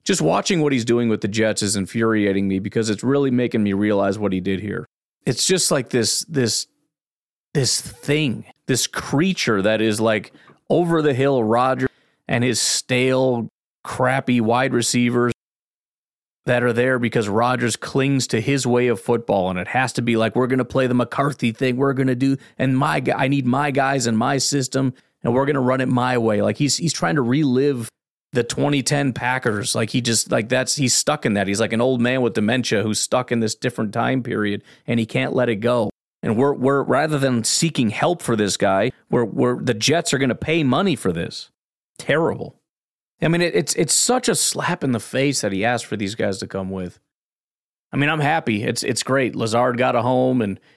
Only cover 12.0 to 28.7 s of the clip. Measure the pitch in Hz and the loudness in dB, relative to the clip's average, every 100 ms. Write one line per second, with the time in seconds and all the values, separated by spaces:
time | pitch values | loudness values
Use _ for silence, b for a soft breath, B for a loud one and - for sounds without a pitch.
12 | _ _ - 120 123 110 - - - 127 | _ _ -4 0 0 0 -2 -2 -2 0
13 | 131 131 131 120 110 _ _ _ - - | 2 2 2 0 -4 _ _ _ -10 -2
14 | 127 135 - 123 110 120 131 123 117 123 | 0 0 0 2 2 2 2 0 0 2
15 | 120 117 120 - _ _ _ _ _ _ | 2 2 0 -2 _ _ _ _ _ _
16 | _ _ _ _ - 123 120 113 127 127 | _ _ _ _ -2 0 2 2 2 2
17 | 117 127 101 104 123 127 120 - - 139 | 0 0 0 2 2 2 -2 -2 -4 0
18 | 139 135 - 113 120 139 123 120 123 117 | 2 0 0 -2 0 0 2 2 2 0
19 | - 117 - 101 92 90 90 127 131 - | 0 -2 0 0 0 -2 -2 -2 -2 -2
20 | 117 110 113 127 123 131 123 131 127 123 | 0 2 2 0 0 0 0 0 0 0
21 | 120 - 143 139 120 110 131 123 139 131 | 0 -2 -2 -2 -4 0 -2 0 0 0
22 | 131 123 135 135 b b 131 131 147 151 | 0 0 0 -2 b b 0 2 0 0
23 | 131 - 135 143 127 131 147 139 135 139 | -2 0 0 2 0 0 0 0 0 0
24 | 120 110 123 139 - 143 127 135 135 - | 0 0 2 0 0 -2 -2 0 -2 -4
25 | b b - 123 139 139 123 131 127 123 | b b -2 0 2 2 2 2 2 0
26 | 123 123 110 104 104 107 147 - 165 - | 2 0 2 2 0 0 0 0 -2 -2
27 | 170 160 117 139 143 123 143 127 113 - | 0 0 0 2 2 2 2 0 -6 -14
28 | _ _ _ - - - 143 | _ _ _ -4 -2 -2 0